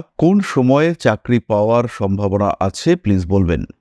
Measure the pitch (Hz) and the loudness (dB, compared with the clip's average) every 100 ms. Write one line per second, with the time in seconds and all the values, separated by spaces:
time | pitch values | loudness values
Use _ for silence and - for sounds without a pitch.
0 | 165 - 160 202 190 - 127 135 160 165 | -2 0 2 2 0 0 2 2 2 0
1 | 127 107 - 123 - 104 107 117 120 - | -2 -2 0 -2 0 0 2 0 -2 -4
2 | 101 98 101 98 101 - 95 - - 180 | -4 -2 -2 0 0 -2 -4 -2 -2 0
3 | - 98 90 98 87 82 - - | 0 -2 0 0 2 0 -4 -12